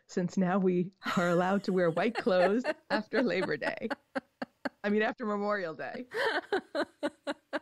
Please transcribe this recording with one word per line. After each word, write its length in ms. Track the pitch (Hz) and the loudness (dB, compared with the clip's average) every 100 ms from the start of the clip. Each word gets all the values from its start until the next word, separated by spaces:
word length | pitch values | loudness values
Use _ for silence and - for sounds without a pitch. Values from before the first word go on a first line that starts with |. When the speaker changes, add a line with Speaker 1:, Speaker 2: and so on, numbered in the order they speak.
| - | -8
Speaker 1:
since 300 | - 180 - | -4 -2 0
now 200 | 180 196 | 2 2
we 300 | 185 180 180 - - - | 2 2 0 -6 -4 0
are 140 | 175 | 2
allowed 320 | 170 180 202 208 | 4 2 0 0
to 60 | |
wear 200 | 185 175 | 2 2
white 240 | 165 214 233 | 2 0 0
clothes 480 | - 185 180 220 277 311 | 2 4 4 2 0 -4
Speaker 2:
<laughs> 120 | - | -2
Speaker 1:
after 320 | 208 214 220 | -2 0 0
Labor 360 | 254 180 196 151 | 0 0 0 -2
Day. 320 | - - 226 - _ 262 - - - _ - - | -4 -4 -6 -8 _ -10 -10 -12 -14 _ -12 -6
I 60 | 208 | 0
mean, 140 | 208 | 2
after 200 | 214 - 226 | 0 -2 -4
Memorial 480 | 208 202 208 170 - | -2 -2 -2 -4 -8
Day. 320 | 131 - 247 427 539 381 - 381 - | -8 -10 -8 -4 -2 -2 -2 -4 -4
Speaker 2:
<laughs> 100 | 320 330 _ 294 - - 311 _ 277 | -4 -6 _ -8 -8 -10 -10 _ -10